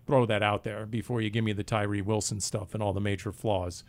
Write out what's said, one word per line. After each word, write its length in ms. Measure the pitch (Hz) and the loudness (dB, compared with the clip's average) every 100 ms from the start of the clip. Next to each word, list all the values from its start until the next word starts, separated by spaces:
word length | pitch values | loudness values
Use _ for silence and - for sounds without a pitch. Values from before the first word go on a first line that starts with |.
| - | 2
throw 200 | 139 117 | 4 4
that 180 | 104 | 4
out 180 | 104 104 | 2 0
there 240 | 113 104 110 | -2 -6 -4
before 340 | 113 101 123 | -4 -2 -2
you 80 | 107 | 0
give 140 | 113 | 0
me 100 | 110 | 0
the 120 | 101 | 0
Tyree 360 | 101 110 104 104 | 0 0 0 0
Wilson 360 | 98 107 - 107 | 0 0 0 -4
stuff 340 | - 107 95 | -4 -4 -4
and 120 | 110 | -2
all 80 | 104 | 0
the 80 | 98 | 0
major 320 | 101 101 107 | 0 0 -4
flaws 500 | - 113 95 90 - | -4 0 0 0 -8